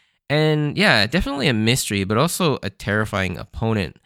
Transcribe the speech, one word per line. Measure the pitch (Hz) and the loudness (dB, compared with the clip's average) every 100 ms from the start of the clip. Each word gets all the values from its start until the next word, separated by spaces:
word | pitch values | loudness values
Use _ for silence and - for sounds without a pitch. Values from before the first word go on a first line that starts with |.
| _ _ - | _ _ -4
And | 147 156 151 147 160 | 0 2 2 0 0
yeah, | 202 117 - | 2 4 2
definitely | 180 269 277 139 | 0 -2 0 0
a | |
mystery, | 107 113 127 - 101 | 2 2 2 0 -2
but | 95 107 | 0 0
also | 165 - 165 123 | 0 0 -2 -2
a | 101 | -6
terrifying | - - 104 104 101 92 90 | -8 -2 -2 -2 -2 -4 -6
opponent, | - - 113 107 80 - | -10 -6 -2 -2 -4 -8